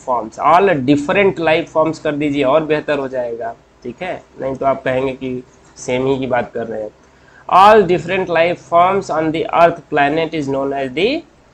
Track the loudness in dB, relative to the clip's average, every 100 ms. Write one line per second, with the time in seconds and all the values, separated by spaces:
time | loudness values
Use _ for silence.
0 | -6 -4 -6 -2 2 4 4 2 2 2
1 | 2 2 2 0 0 0 0 -2 -2 -2
2 | -4 -2 -2 0 2 2 2 -2 -2 -4
3 | -4 -6 -6 -6 -10 -12 _ _ -14 -10
4 | -10 -10 -14 -10 -8 -4 -2 -2 -2 -2
5 | -2 -4 -8 -8 -10 _ _ -14 -4 -2
6 | 0 0 -2 -2 -4 -6 -8 -8 -10 -14
7 | _ _ _ -16 0 4 6 6 4 0
8 | -2 -4 -2 0 0 -2 0 2 4 2
9 | -2 -2 -2 -2 -2 4 4 2 -4 0
10 | 0 0 -2 -4 -4 -2 -4 -4 -6 -2
11 | -2 -2 -8 _ _